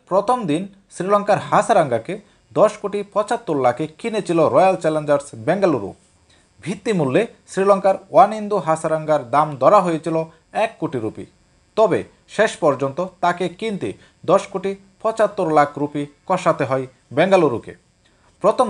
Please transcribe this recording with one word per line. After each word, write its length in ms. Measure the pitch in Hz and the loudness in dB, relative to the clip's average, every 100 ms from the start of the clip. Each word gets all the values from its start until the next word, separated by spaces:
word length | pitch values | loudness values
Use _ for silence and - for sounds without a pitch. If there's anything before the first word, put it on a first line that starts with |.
| - | -4
প্রথম 300 | 185 202 247 180 | -2 0 -2 -2
দিন 160 | 156 196 - _ | -4 -6 -16 _
শ্রীলঙ্কার 440 | - 185 202 196 196 - | -10 0 0 2 -2 0
হাসারাঙ্গাকে 640 | 170 208 208 143 113 135 208 - _ _ | 0 2 2 2 -2 -4 -12 -14 _ _
দশ 200 | 147 208 - | 2 2 0
কোটি 200 | 202 208 202 | -6 -6 -4
পঁচাত্তর 420 | 202 214 226 - 139 127 | -4 -2 -4 -4 0 0
লাখে 180 | 120 156 - | 0 -6 -8
কিনেছিল 380 | 233 214 170 165 139 | -6 -4 -2 2 4
রয়্যাল 220 | 131 190 175 | 4 4 2
চ্যালেঞ্জার্স 440 | 160 156 147 143 - 113 117 | -2 -2 0 -2 -2 -8 -4
বেঙ্গালুরু। 460 | 196 185 127 95 - _ _ _ _ _ _ | 0 0 0 -6 -14 _ _ _ _ _ _
ভিত্তিমূল্যে 640 | 156 190 240 190 131 143 226 - - | -10 -6 -4 -2 0 0 -2 -6 -8
শ্রীলঙ্কার 460 | 185 196 196 196 - - | 0 2 4 2 -2 2
ওয়ানিন্দু 440 | 151 196 214 208 202 156 | 4 4 2 -4 -2 -2
হাসারাঙ্গার 560 | 160 160 156 151 151 120 | -2 -2 -2 0 -2 0
দাম 180 | 147 151 143 | 0 0 0
ধরা 180 | 143 202 180 | 4 4 4
হয়েছিল 300 | 160 165 160 160 _ _ - | -2 -4 -4 -6 _ _ -4
এক 60 | 226 - | -4 -4
কোটি 180 | 160 127 | -6 -6
রুপি, 240 | 110 98 90 _ _ _ _ 214 | -6 -10 -16 _ _ _ _ 2
তবে 220 | 214 117 90 _ _ - | 2 2 -4 _ _ -2
শেষ 140 | 214 - | -2 0
পর্যন্ত 360 | 156 131 139 135 185 - | 0 0 -2 -6 -8 -4
তাকে 240 | 175 175 175 175 | -2 -2 -6 -6
কিনতে 300 | 220 190 107 - _ _ | -8 -6 -8 -10 _ _
দশ 180 | 123 190 - | 0 0 0
কোটি 180 | 185 196 196 _ _ | -8 -8 -10 _ _
পঁচাত্তর 460 | 220 220 208 208 165 151 | -4 0 0 0 0 2
লাখ 120 | 147 143 | 2 -2
রুপি 220 | 143 147 143 _ - | -6 -6 -10 _ -4
কষাতে 380 | 180 175 156 | -2 0 0
হয় 200 | 127 131 127 _ _ 123 | -2 -4 -6 _ _ -2
বেঙ্গালুরুকে। 560 | 190 190 147 110 92 - _ _ _ _ _ _ | 4 4 4 0 -8 -20 _ _ _ _ _ _
প্রথম 240 | 190 214 | 0 0